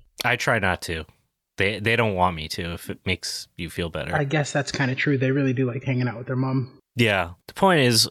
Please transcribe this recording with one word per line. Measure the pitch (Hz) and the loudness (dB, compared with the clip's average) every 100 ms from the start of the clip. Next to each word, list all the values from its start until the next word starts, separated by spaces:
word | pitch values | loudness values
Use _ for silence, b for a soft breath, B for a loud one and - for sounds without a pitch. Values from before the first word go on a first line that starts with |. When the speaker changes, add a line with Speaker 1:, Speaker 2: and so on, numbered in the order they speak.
| _ - | _ -4
Speaker 1:
I | 120 120 | -2 0
try | - 117 | 2 2
not | 95 87 | 2 0
to. | - 80 78 _ _ _ _ - | -2 -8 -8 _ _ _ _ -2
They, | 98 104 | -2 0
they | 104 117 | 0 2
don't | 110 | 2
want | 92 90 82 | 4 2 0
me | 78 | -8
to, | - 87 | -6 -6
if | 85 - | -6 -8
it | - - | -8 -4
makes | 90 - - - - | -4 -4 -10 -12 -12
you | 82 | -10
feel | - 85 | -6 -4
better. | 82 143 156 | -4 -4 -2
Speaker 2:
I | 139 | 0
guess | 151 143 | -2 -2
that's | 147 139 | -4 -4
kinda | - 131 | -2 -2
true. | 131 - 135 | 0 0 2
They | 127 | 2
really | 139 135 | 0 0
do | 123 127 | 0 -2
like | 117 | -2
hanging | 135 127 127 | -2 -2 -2
out | - | -4
with | 131 | -6
their | 127 | -4
mom. | 131 131 123 - _ - | 0 -2 -4 -10 _ 0
Speaker 1:
Yeah. | 117 98 87 87 - | 2 2 0 -8 -18
The | - | 2
point | 196 170 | 4 6
is, | 127 113 - | 6 4 2